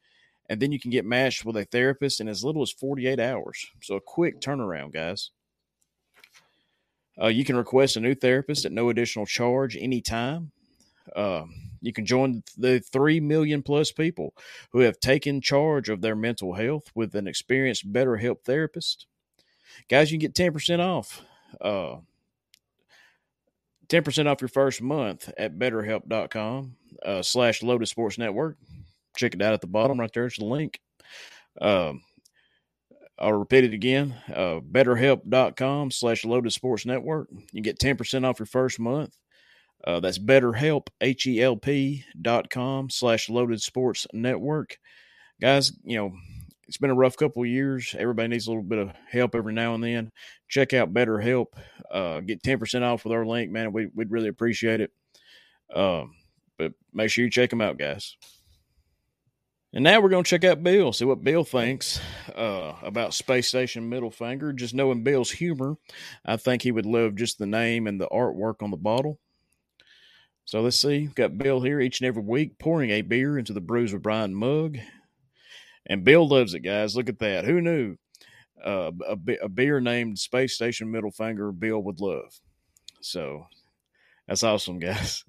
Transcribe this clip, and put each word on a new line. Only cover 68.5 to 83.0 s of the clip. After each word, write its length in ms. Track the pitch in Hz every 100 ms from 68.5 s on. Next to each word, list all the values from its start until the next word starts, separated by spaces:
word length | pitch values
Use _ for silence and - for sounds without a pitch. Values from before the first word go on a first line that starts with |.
| 107
on 100 | 104
the 40 | 85
bottle. 440 | 101 117 147 147 _ _ _ _ _ _ _ _ _ _ _ _ -
So 120 | 110
let's 160 | 120 123
see. 240 | 143 143
We've 140 | 147 -
got 200 | - 101
Bill 220 | 135 127
here 200 | 127 147
each 200 | 127 -
and 60 | 127
every 160 | 110
week 340 | 101 127 151 -
pouring 340 | 160 165 123
a 120 | 107
beer 340 | 90 120 135 147
into 160 | 113
the 80 | 101
Brews 320 | 85 120 117
with 120 | 98
Brian 280 | 110 110 104
mug. 460 | 98 120 151 160 139 - - _ _ _ _ - - - _
And 200 | - 101
Bill 240 | 92 160 156
loves 260 | 139 110
it, 60 | 85
guys. 340 | 87 104 107
Look 140 | 113 120
at 100 | 104
that. 260 | 110 92
Who 160 | 104 175
knew, 360 | 170 160 110 - _ _ - - _ _
uh, 280 | - 98 82 87 -
a 80 | 104
be-, 220 | 95 120
a 60 | 104
beer 320 | 92 139 143
named 400 | 120 120 113 98
Space 340 | - 127 131
Station 380 | - 117 117 110
Middle 180 | 113 107
Finger 400 | - 110 107 104
Bill 320 | 90 110 110
would 160 | 98 82
love? 400 | 98 73 - - _ _ _ _ - -